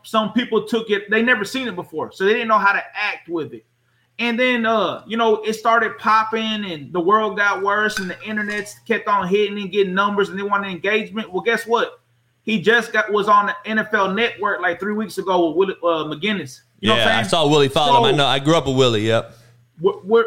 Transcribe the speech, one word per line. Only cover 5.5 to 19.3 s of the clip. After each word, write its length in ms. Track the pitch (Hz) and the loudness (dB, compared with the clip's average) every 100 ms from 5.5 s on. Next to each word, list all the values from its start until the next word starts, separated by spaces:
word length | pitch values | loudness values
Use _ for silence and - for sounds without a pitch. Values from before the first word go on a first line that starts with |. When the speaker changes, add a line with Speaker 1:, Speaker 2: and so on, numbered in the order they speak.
Speaker 1:
started 440 | 214 233 226 214 - | -2 2 2 0 -2
popping, 680 | 220 220 220 220 220 214 | 0 0 0 -2 -4 -4
and 280 | 196 156 135 | -6 -10 -8
the 60 | 175 | -4
world 360 | 170 214 214 196 | 2 2 2 0
got 260 | 202 190 | 0 0
worse, 360 | 196 202 214 202 | 0 0 0 -2
and 100 | 185 | -8
the 100 | - | -8
internet 500 | 214 214 208 208 202 - - | -8 -6 -4 -6 -8 -10 -4
kept 200 | 208 214 | -4 0
on 220 | 202 180 | -2 2
hitting 300 | 202 208 208 | 2 0 -2
and 120 | 190 | -4
getting 240 | 202 196 | 0 0
numbers, 340 | 185 208 208 185 | 2 0 0 -2
and 100 | 185 | -2
they 40 | |
wanted 280 | 202 202 196 | -2 -2 -2
engagement. 600 | 175 196 220 185 208 - | -4 -2 -2 -2 -8 -6
Well, 100 | 185 | -4
guess 240 | 226 220 220 | -2 -2 0
what? 340 | 226 - - _ _ _ _ | 0 0 -6 _ _ _ _
He 180 | - 214 | -4 0
just 320 | 165 233 226 | 4 2 2
got, 200 | 220 190 | -2 0
was 160 | 208 202 | 0 4
on 180 | 208 202 | 4 4
the 80 | - | -2
N 140 | 208 220 | -4 -4
F 160 | 208 | -2
L 160 | 214 190 | 0 0
Network, 480 | 196 233 - 208 175 | 0 -2 -2 -4 -2
like, 200 | 180 170 | -2 -2
three 140 | 202 | -4
weeks 240 | 214 202 - | -4 -6 -6
ago 320 | 180 180 165 | 0 2 2
with 60 | 156 | 2
Willie, 200 | 190 - | 0 0
uh, 200 | 170 165 | 0 0
McGinnis. 580 | 151 151 196 202 131 - _ _ | -2 -4 -4 -4 -6 -14 _ _
You 80 | 107 | 0
know 80 | 117 | 2
Speaker 2:
Yeah, 40 | |
Speaker 1:
what 80 | 107 | 2
I'm 60 | |
saying? 100 | 101 | 2
Speaker 2:
I 40 | 113 | 0
saw 200 | 170 147 | 2 4
Willie 200 | 151 139 | 4 4
followed 300 | 160 147 135 | 2 4 6
him. 40 | - | 6
I 40 | |
Speaker 1:
So 60 | 147 | 4
Speaker 2:
know. 100 | 135 | 2
I 120 | 139 | 0
grew 160 | 143 165 | 2 2
up 100 | 139 | 2
with 100 | 131 | 2
Willie. 300 | 131 110 110 | 4 2 2
Yep. 280 | 113 - | 0 -2